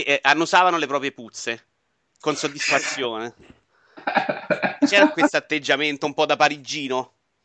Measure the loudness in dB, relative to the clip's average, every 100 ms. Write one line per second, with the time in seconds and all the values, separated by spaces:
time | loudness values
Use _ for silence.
0 | 2 2 2 2 4 4 4 2 -2 -4
1 | -4 -8 -14 -10 -8 -8 _ _ _ _
2 | _ _ -4 -2 -4 -4 -2 0 -2 -4
3 | -4 -4 -8 -12 -20 _ _ _ _ -12
4 | -4 -2 -2 -6 -6 -4 -4 -2 2 4
5 | 4 4 0 0 -2 -4 0 0 0 -2
6 | -4 0 0 4 2 2 -8 -8 -4 -4
7 | -4 _ _ _